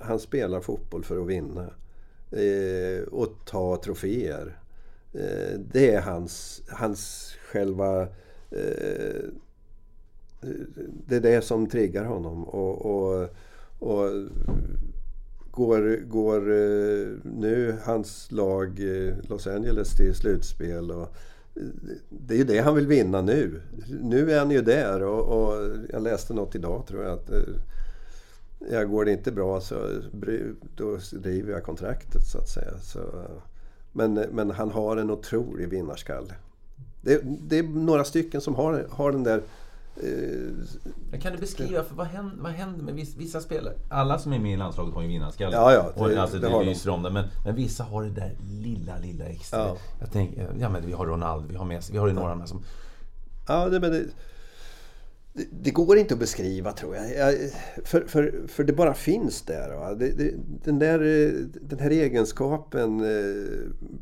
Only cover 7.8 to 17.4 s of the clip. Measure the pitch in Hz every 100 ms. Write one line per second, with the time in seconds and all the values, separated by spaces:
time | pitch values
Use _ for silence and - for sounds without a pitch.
7.8 | 98 95 92 95 - - - 50 50 -
8.8 | 50 50 50 50 - - - - - -
9.8 | - - - - - - - - - -
10.8 | - - - 120 117 120 110 113 110 120
11.8 | 101 98 113 101 82 82 - 98 95 98
12.8 | 107 101 95 92 90 - - - - -
13.8 | - 104 101 101 101 - - - - -
14.8 | - - - - - - - - 117 110
15.8 | 107 113 120 110 107 107 101 104 104 104
16.8 | 104 104 104 104 - 113